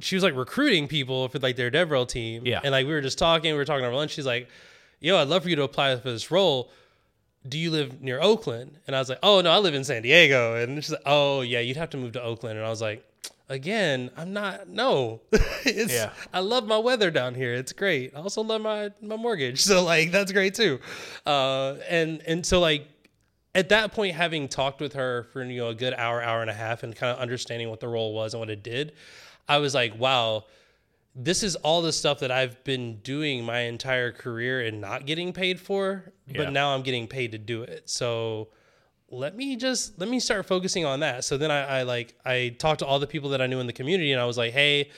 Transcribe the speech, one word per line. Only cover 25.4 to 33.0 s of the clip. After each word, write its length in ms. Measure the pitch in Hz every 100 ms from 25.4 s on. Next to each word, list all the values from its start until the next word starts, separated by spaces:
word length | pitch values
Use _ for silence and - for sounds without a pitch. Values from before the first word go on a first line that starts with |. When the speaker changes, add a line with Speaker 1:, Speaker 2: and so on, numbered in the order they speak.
Speaker 1:
you 160 | 127 123
know, 80 | 117
a 60 |
good 200 | 113 127
hour, 280 | 123 117 120
hour 180 | 117 113
and 80 | 110
a 40 |
half, 280 | 107 113 120
and 120 | 120 107
kinda 220 | 127 123
understanding 500 | 120 123 - 117 113
what 100 | 110
the 80 | 120
role 240 | 117 110
was 220 | 107 110
and 60 | 117
what 100 | 110
it 120 | 104
did, 300 | 113 120 156 - - - - - -
I 100 | 147
was 160 | 143
like, 240 | 131 117 113
"Wow, 460 | 131 131 113 110 - _ _ _ _ _ _
this 280 | 131 127 185
is 100 | 208 -
all 240 | 151 170
the 120 | 165
stuff 260 | - 151 143
that 120 | 131
I've 300 | 127 127 123
been 320 | - 131 120
doing 480 | 107